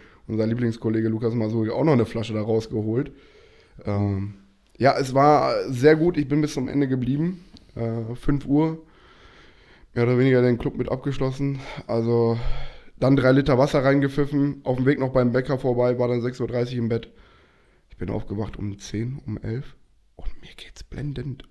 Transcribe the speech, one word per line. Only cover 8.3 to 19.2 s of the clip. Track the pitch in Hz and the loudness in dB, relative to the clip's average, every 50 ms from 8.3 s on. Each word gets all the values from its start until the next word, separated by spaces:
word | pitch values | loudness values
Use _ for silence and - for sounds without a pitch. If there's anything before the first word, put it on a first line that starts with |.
| 143 139 - | 0 0 0
Uhr, | 131 139 147 160 160 160 160 - - _ _ _ - - - - - - - - - - _ _ - - _ - - - | 0 2 2 2 2 -2 -6 -12 -18 _ _ _ -20 -20 -20 -20 -20 -20 -20 -20 -20 -20 _ _ -20 -20 _ -20 -8 -2
mehr | 120 120 | 0 2
oder | 120 123 123 | 2 4 4
weniger | 131 135 127 123 | 4 4 4 4
den | 123 123 123 117 | 4 4 2 0
Club | - 135 - 113 | -2 -4 -4 -4
mit | 123 - | -4 -4
abgeschlossen. | 131 127 - 143 135 - 135 131 131 135 139 139 139 131 131 - - - - - | -4 -6 -4 -4 -4 -2 -2 -4 -4 -4 -4 -4 -6 -6 -10 -12 -14 -12 -8 -4
Also | 113 117 113 117 117 117 117 117 117 117 120 - - - - - - - - - - - | -2 -2 0 2 2 2 2 2 2 0 0 0 0 0 -2 -6 -8 -12 -18 -20 -6 0
dann | 123 127 139 | 2 4 4
drei | 135 127 131 | 6 6 6
Liter | 131 139 139 147 135 120 | 6 6 4 4 4 4
Wasser | 135 - - 147 127 | 4 4 2 2 2
reingepfiffen, | 135 139 143 135 135 135 147 143 143 151 143 139 143 139 - - | 4 2 2 2 0 0 0 -2 0 0 0 0 0 -2 -4 -4
auf | 135 127 127 | -4 -2 0
dem | 127 | 2
Weg | 131 147 - | 2 2 2
noch | 135 127 | 0 0
beim | 127 131 123 123 | 2 2 2 2
Bäcker | 117 127 131 131 139 127 | 2 0 0 0 -2 -2
vorbei, | - 131 123 120 123 123 123 127 | 0 0 0 2 2 2 2 2
war | 123 120 | 0 0
dann | 123 120 | 0 -2
sechs | 117 127 127 - | -2 -4 -4 -4
Uhr | 123 110 | -6 -4
dreißig | 117 123 123 123 131 123 | -2 -2 -2 -2 -2 -4
im | 117 110 | -2 -2
Bett. | 117 117 - - - - - _ _ _ _ _ _ _ _ _ _ _ _ _ | -2 -4 -6 -8 -18 -20 -20 _ _ _ _ _ _ _ _ _ _ _ _ _
Ich | - - | -14 -10
bin | - 87 | -8 -6
aufgewacht | 107 107 107 - 101 104 113 - - - | -6 -6 -6 -8 -8 -8 -8 -8 -10 -10
um | 95 104 98 - | -10 -10 -10 -12
zehn, | - - - 101 117 123 131 151 | -12 -10 -8 -8 -6 -8 -8 -10